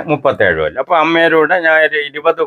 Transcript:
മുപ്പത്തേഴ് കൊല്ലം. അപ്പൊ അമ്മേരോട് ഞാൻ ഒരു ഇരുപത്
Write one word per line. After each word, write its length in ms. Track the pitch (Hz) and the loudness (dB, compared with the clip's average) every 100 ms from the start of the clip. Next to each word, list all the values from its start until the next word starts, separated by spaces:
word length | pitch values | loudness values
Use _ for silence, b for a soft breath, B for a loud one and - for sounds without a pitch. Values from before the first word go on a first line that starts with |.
| 156 | -2
മുപ്പത്തേഴ് 480 | 147 139 127 98 78 | -2 -2 0 0 0
കൊല്ലം. 200 | 76 101 | -2 -4
അപ്പൊ 120 | 143 170 | -2 0
അമ്മേരോട് 520 | 160 165 165 160 151 180 165 | 2 2 2 2 2 0 2
ഞാൻ 100 | 156 156 | 2 2
ഒരു 120 | 151 143 | -2 -6
ഇരുപത് 340 | 147 160 165 | -2 -2 0